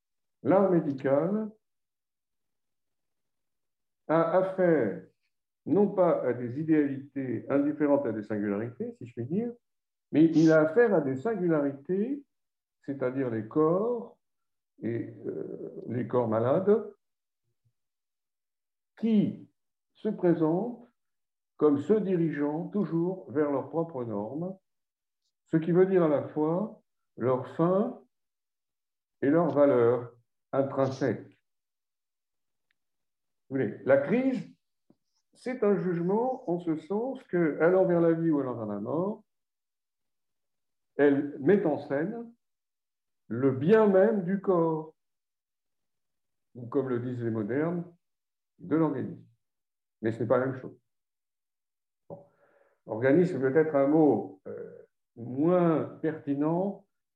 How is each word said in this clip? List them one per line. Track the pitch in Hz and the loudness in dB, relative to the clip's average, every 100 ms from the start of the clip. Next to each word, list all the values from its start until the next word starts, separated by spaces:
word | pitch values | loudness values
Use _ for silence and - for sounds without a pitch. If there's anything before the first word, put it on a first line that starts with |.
| _ _ _ _ | _ _ _ _
L'art | 120 185 190 | 2 4 4
médical | 175 151 131 135 139 170 214 214 - _ _ _ _ _ _ _ _ _ _ _ _ _ _ _ _ _ _ _ _ _ _ _ _ - | 2 0 -4 0 0 0 -4 -6 -12 _ _ _ _ _ _ _ _ _ _ _ _ _ _ _ _ _ _ _ _ _ _ _ _ -2
a | 160 165 185 | 0 2 2
affaire | 185 - 180 151 107 87 - _ _ _ _ _ - | 0 0 2 4 2 -4 -14 _ _ _ _ _ -2
non | 170 202 | 2 2
pas | 190 175 147 | 2 2 2
à | 127 | -2
des | 120 123 131 | -4 -6 -6
idéalités | 160 156 139 127 - 139 127 110 - | 2 2 2 -4 -10 -10 -6 -6 -2
indifférentes | 139 143 151 147 139 120 | 0 0 0 2 2 0
à | |
des | 107 | -6
singularités, | 104 107 104 101 120 117 240 233 | -6 -4 -2 -2 -4 -8 -12 -10
si | 120 | -16
je | |
puis | - 123 | -10 -6
dire, | 185 240 240 _ _ _ _ _ | -4 -4 -10 _ _ _ _ _
mais | 139 | 4
il | 160 151 160 | 4 6 6
a | 160 | 6
affaire | 156 233 240 | 4 4 4
à | 175 | 2
des | 139 131 | 0 -4
singularités | 226 214 175 156 143 139 - 185 233 285 - _ _ _ _ _ - | -4 -2 0 2 0 -4 -4 -4 -2 -6 -10 _ _ _ _ _ -10
c'est-à-dire | 139 127 135 127 | -4 -4 -2 -4
les | 110 107 | -4 -2
corps | 156 156 180 226 240 196 _ _ _ _ _ _ _ | 2 2 2 0 -4 -8 _ _ _ _ _ _ _
et, | - 117 - - - | -6 -6 -8 -12 -10
euh, | - - - - - - | -10 -10 -12 -14 -14 -8
les | 120 120 | -6 -2
corps | 127 117 | -2 0
malades, | 110 120 160 190 220 - - _ _ _ _ _ _ _ _ _ _ _ _ _ _ _ _ _ _ _ - | -2 0 0 2 0 -2 -16 _ _ _ _ _ _ _ _ _ _ _ _ _ _ _ _ _ _ _ -6
qui | 220 214 160 - - _ _ _ _ | 2 2 2 -4 -16 _ _ _ _
se | _ 214 | _ -8
présentent | 175 180 160 156 170 233 - - _ _ _ _ _ _ _ | 0 2 2 2 0 -4 -10 -20 _ _ _ _ _ _ _
comme | 151 143 | 2 2
se | - | 2
dirigeant | 214 190 180 165 143 147 156 175 | 0 2 0 0 0 -4 -4 -4
toujours | 208 165 165 175 185 - | -4 -2 -2 -2 -4 -6
vers | 143 147 | -2 0
leurs | 139 131 | -2 -4
propres | 160 165 131 | -6 -6 -6
normes, | 120 101 110 143 175 190 _ _ _ _ _ _ _ _ _ | -6 -6 -6 -6 -8 -10 _ _ _ _ _ _ _ _ _
ce | 160 | -2
qui | 165 | 2
veut | 175 | 4
dire | 190 185 | 4 4
à | 160 | 4
la | 139 - | 2 -2
fois | 156 151 175 220 - _ _ _ - | -2 0 0 -4 -10 _ _ _ -4
leur | 117 127 127 - | -2 -2 -4 -2
fin | 165 190 247 - _ _ _ _ _ _ _ _ _ _ _ _ | 2 2 0 -6 _ _ _ _ _ _ _ _ _ _ _ _
et | 135 | 0
leur | 160 165 | 2 2
valeur | 139 143 123 117 123 - - _ _ _ | 4 4 6 4 2 -4 -16 _ _ _
intrinsèque. | 135 131 - 131 - 135 98 - _ _ _ _ _ _ _ _ _ _ _ _ _ _ _ _ _ _ _ _ _ _ | -2 -2 0 -2 0 -2 -4 -8 _ _ _ _ _ _ _ _ _ _ _ _ _ _ _ _ _ _ _ _ _ _
Vous | 135 | -4
voyez, | 104 - | -4 -4
la | - 139 | 2 2
crise, | 156 233 269 233 160 - _ _ _ _ _ _ _ | 4 0 0 -2 -8 -18 _ _ _ _ _ _ _
c'est | _ 247 262 | _ -10 -2
un | 208 185 | 0 0
jugement | 175 170 175 208 254 262 - | 0 -2 0 0 -2 -4 -4
en | 175 | -4
ce | 170 156 | -4 -6
sens | - 202 254 262 | -4 -6 -6 -8
que, | - 175 156 - | -6 0 0 2
allant | 160 185 | 4 4
vers | 180 170 | 4 4
la | 170 | 2
vie | 165 165 | 2 0
ou | 143 | 0
allant | 131 | -2
vers | 117 107 | -6 -6
la | 101 | -6
mort, | 113 147 190 214 _ _ _ _ _ _ _ _ _ _ _ _ _ _ _ _ _ - | -4 -4 -4 -6 _ _ _ _ _ _ _ _ _ _ _ _ _ _ _ _ _ 2
elle | 143 139 - - | 2 2 -2 -4
met | 135 202 160 | 2 2 2
en | 131 | -4
scène | - 139 175 233 233 _ _ _ _ _ _ _ _ _ _ | -4 -4 -4 -8 -14 _ _ _ _ _ _ _ _ _ _
le | 113 135 | -2 0
bien | 123 156 220 214 | 0 4 6 6
même | 190 202 214 | 6 4 2
du | 175 196 | -2 -4
corps, | 196 175 165 156 156 _ _ _ _ _ _ _ _ _ _ _ _ _ _ _ _ | 0 2 2 -2 -8 _ _ _ _ _ _ _ _ _ _ _ _ _ _ _ _
ou | 120 120 | -18 -6
comme | 143 131 | -4 -2
le | 120 | -4
disent | 127 123 | -4 -6
les | 117 | -4
modernes, | 110 104 135 165 175 170 _ _ _ _ _ _ _ | -4 -2 -2 -2 -4 -8 _ _ _ _ _ _ _
de | - | -2
l'organisme. | 151 156 131 - - - _ _ _ _ _ _ _ | 0 0 -2 -8 -10 -20 _ _ _ _ _ _ _
Mais | 110 | -6
ce | 110 | -4
n'est | 120 | 0
pas | 127 | 0
la | 135 | 0
même | 131 | -6
chose. | - - _ _ _ _ _ _ _ _ _ _ _ _ _ | -12 -18 _ _ _ _ _ _ _ _ _ _ _ _ _
Bon. | - _ _ _ _ _ _ - | -20 _ _ _ _ _ _ -12
Organisme | 110 131 156 175 127 | -2 2 4 2 0
peut | 135 | 0
être | 151 156 | 2 2
un | 143 139 | 2 2
mot, | 156 147 107 101 - - | 4 4 4 -2 -14 -16
euh, | 104 - - - _ _ | -14 -14 -18 -20 _ _
moins | - 120 131 160 180 170 151 120 - | -16 -10 -2 0 2 2 0 -2 -6
pertinent | 160 156 143 139 151 170 196 202 _ _ _ | -6 -6 -6 -2 -2 -2 -4 -8 _ _ _